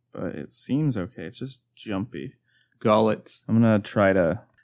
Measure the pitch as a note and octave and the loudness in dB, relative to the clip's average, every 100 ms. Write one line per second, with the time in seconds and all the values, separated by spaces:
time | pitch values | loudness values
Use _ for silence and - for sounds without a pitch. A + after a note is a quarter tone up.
0 | _ G2+ F#2 D2 C#2+ - - C3 D#3 A2 | _ -10 -8 -8 -10 -10 -4 0 0 -2
1 | F2 - D#2+ - C3 C3 _ _ A2 F#2+ | -6 -8 -14 -12 -12 -14 _ _ -8 -6
2 | F#2+ - C#2 - _ _ _ _ A#2 G#2+ | -6 -8 -12 -14 _ _ _ _ 2 4
3 | A2 G#2+ - - - A2+ A#2 G#2+ G2+ - | 4 0 -6 -16 0 2 4 4 0 2
4 | G2 F#2+ E2+ E2 - _ | 4 4 2 0 -6 _